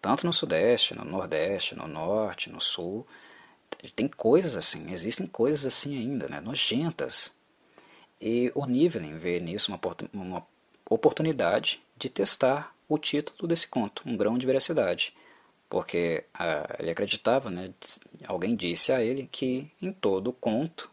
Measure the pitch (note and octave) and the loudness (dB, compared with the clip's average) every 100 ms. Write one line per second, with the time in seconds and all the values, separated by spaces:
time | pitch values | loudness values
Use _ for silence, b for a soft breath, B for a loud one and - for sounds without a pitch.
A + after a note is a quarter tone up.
0 | F#2+ C3+ F3 E3 - D#2+ G#2 A#2+ - - | 0 0 2 0 2 2 4 4 2 -2
1 | - F#2+ F#2 D#2+ E2+ G2 - - D#2 D2+ | -8 -6 -2 0 0 0 -4 -6 -10 -6
2 | D#2+ G#2+ G#2+ F2 - - - - F2 G#2 | 0 0 0 -4 -10 -4 -4 -4 -6 -6
3 | - B B B B B _ - - - | -10 B B B B B _ -16 -12 -4
4 | A#2 - A2+ D3 F3 A2 - - - F3 | -4 0 4 4 4 2 2 2 -2 -6
5 | F2 - F#3 - A#2+ D3+ C#3 - C#3+ C#3 | -2 -2 -2 0 2 2 2 2 2 0
6 | A#2 C#3 C#2 C#2+ F2+ C3 - A#2 E3 - | -4 -4 -6 -8 -6 -2 0 2 0 -2
7 | C2 - - - _ _ b b b b | 0 0 0 -6 _ _ b b b b
8 | b _ G#2+ A#2+ B2 - C#3 B2 E3+ D#3+ | b _ -2 2 2 0 0 2 2 2
9 | D#2 D#2 F2 F2 E2+ G2 - F2 F#2 E2+ | -6 -6 -2 -2 -2 -2 -2 -2 -6 -6
10 | - G#2 F#2 F2 - _ _ _ - A2+ | -10 -8 -6 -8 -10 _ _ _ 0 4
11 | D3+ - D#3 C#3 F2 G#2 - - _ _ | 4 4 -2 2 2 2 0 -4 _ _
12 | - - G3 - C3 C#3 D3 _ _ D3+ | -8 0 2 4 4 2 -4 _ _ -2
13 | - D3 D3+ - E3+ E3 - - G#2 - | 0 -2 -4 -8 0 0 0 0 -2 -6
14 | - A2+ G#2 A#2+ C3 C3 - D#3+ G2 F2 | -6 -2 0 0 2 4 4 4 2 0
15 | - b b b b _ _ - F2 F2+ | -4 b b b b _ _ -4 -2 0
16 | E2+ D#2+ - - E2+ D#2 - - E2 E2 | 0 0 -4 -6 -2 -2 -4 -6 -4 -2
17 | G2+ - - C3 A#2+ F2+ F#2 - - - | -2 0 2 2 0 -8 -10 -12 -8 -8
18 | - - - F#2 F#2 A#2 F2 E2+ - C3 | -8 -20 -8 -4 0 0 0 2 4 4
19 | A2+ C3+ B2+ - C3 B2+ D3 _ F3+ F#3 | 2 0 -4 -4 -2 -2 -4 _ -8 -2
20 | G#2 F#2+ G#2 B2 A#2 A2 D#3+ - - | 0 0 -2 -4 -2 0 -2 -6 -16